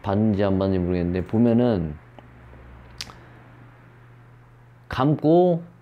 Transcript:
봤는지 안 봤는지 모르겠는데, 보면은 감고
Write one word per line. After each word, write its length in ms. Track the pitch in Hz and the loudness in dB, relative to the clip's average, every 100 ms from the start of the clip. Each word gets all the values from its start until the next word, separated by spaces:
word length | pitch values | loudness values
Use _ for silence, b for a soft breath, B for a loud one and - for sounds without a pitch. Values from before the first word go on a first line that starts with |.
봤는지 400 | - 98 110 101 | -4 0 0 0
안 160 | 101 95 | 0 0
봤는지 200 | 95 95 | 0 -2
모르겠는데, 480 | 87 90 87 90 85 | -2 -2 -2 -4 -2
보면은 680 | 110 120 117 123 101 80 73 - - - - - - - - - - - B B B B - - - - - - - - - - - - - - | 0 2 2 2 0 -4 -10 -18 -20 -20 -20 -20 -20 -20 -20 -20 -20 -20 B B B B -20 -20 -20 -20 -20 -20 -20 -20 -20 -20 -20 -20 -20 -10
감고 720 | - 139 151 147 170 180 170 - - | -2 0 2 2 4 4 0 -6 -20